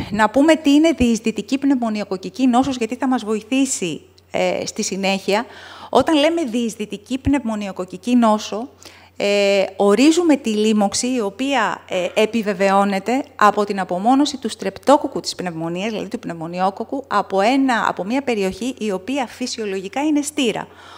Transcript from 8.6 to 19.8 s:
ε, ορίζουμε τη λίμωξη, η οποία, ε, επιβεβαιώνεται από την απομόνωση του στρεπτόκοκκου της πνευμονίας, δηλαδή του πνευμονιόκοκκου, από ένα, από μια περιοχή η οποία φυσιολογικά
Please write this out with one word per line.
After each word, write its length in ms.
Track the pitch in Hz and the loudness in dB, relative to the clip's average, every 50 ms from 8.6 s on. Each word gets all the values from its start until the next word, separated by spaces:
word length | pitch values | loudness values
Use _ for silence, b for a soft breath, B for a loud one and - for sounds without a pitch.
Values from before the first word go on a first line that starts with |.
| 247 285 B B B B B B B B B - | -10 -10 B B B B B B B B B -4
ε, 460 | 202 202 202 202 202 196 202 196 185 - - | -2 0 2 2 4 4 4 2 2 0 0
ορίζουμε 600 | - 196 202 202 208 269 311 320 349 349 330 285 | 2 2 4 4 6 6 6 4 4 4 4 2
τη 140 | 262 - 226 | 2 2 -2
λίμωξη, 640 | 214 208 214 220 220 214 202 202 - - - 247 262 | -2 0 2 2 2 2 2 0 0 -2 -4 -2 -2
η 60 | 247 | -2
οποία, 640 | 208 196 196 - 262 277 277 247 214 185 165 - - - | -4 -4 -4 -4 -4 -2 0 0 0 0 -2 -6 -8 -6
ε, 180 | - 185 175 185 - | -4 -4 -4 -2 0
επιβεβαιώνεται 1080 | 202 214 214 220 233 202 202 202 175 196 196 190 196 196 202 196 196 190 - 240 269 294 - - | 0 0 2 0 -2 -2 -2 -2 0 2 2 4 4 2 2 0 -2 -2 -2 -2 -2 -4 -6 0
από 300 | - - 208 202 214 208 | 2 4 4 4 2 0
την 140 | 202 202 196 | -2 -2 -4
απομόνωση 580 | 185 185 180 180 202 233 262 269 294 285 - 247 | -4 -4 -4 -2 2 2 4 4 2 0 -2 -4
του 120 | - 220 | -8 -8
στρεπτόκοκκου 680 | - - - 190 - - - - 277 294 - 277 - - | -8 -6 -6 -8 -8 -2 2 4 4 4 4 0 -6 -8
της 160 | - - - | -8 -8 -8
πνευμονίας, 540 | - 185 180 165 160 165 165 170 180 196 233 | -8 -8 -8 -8 -6 -6 -6 -6 -6 -6 -6
δηλαδή 180 | 220 196 170 196 | -6 -6 -8 -8
του 120 | - - | -8 -10
πνευμονιόκοκκου, 840 | - 170 170 165 160 165 175 180 185 190 - - 226 - 269 285 - - | -10 -10 -10 -10 -10 -8 -4 -2 -2 -2 -2 -4 -8 -8 -8 -8 -6 -4
από 340 | - 208 190 - - 190 | -2 -2 -2 0 0 0
ένα, 440 | 196 226 269 277 269 262 240 214 - - | 2 2 2 2 2 2 0 0 0 0
από 160 | 165 - 180 | -2 -2 -4
μια 180 | 196 240 277 | -4 -4 -2
περιοχή 540 | 269 262 240 208 196 185 185 - 226 262 254 - | -2 -2 -2 -2 -2 -2 -4 -4 -6 -8 -6 -6
η 120 | 208 214 | -4 -4
οποία 360 | 190 185 185 - 262 285 247 214 | -4 -4 -6 -6 -4 -4 -4 -6
φυσιολογικά 760 | - - 254 247 - - 220 202 190 196 | -6 -8 -8 -8 -6 -6 -6 -6 -6 -6